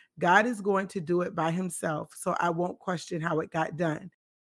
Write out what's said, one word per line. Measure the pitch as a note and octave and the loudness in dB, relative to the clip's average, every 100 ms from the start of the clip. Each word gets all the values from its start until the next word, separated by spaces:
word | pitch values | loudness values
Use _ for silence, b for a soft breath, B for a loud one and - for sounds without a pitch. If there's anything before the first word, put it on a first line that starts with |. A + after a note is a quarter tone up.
| b - | b -2
God | F3 F#3+ A3+ | 6 6 6
is | G#3+ | 2
going | G3 G3 F#3+ | 0 0 0
to | G3+ | -4
do | D#3 F3 | 0 0
it | F3 - | 0 0
by | D#3+ | 0
himself, | E3+ F#3 - F3 D#3 D#3+ - | 0 -2 -4 -2 -4 -6 -6
so | F#3 - | -2 0
I | F3 | 0
won't | E3 F3 - | 0 -2 -4
question | - F3 - F3 | -4 -4 -4 -4
how | E3 D#3 | -2 -2
it | G3 | -2
got | E3 D#3+ D#3 | -2 -2 0
done. | E3+ D3+ F#3 - _ _ | -2 -2 -6 -18 _ _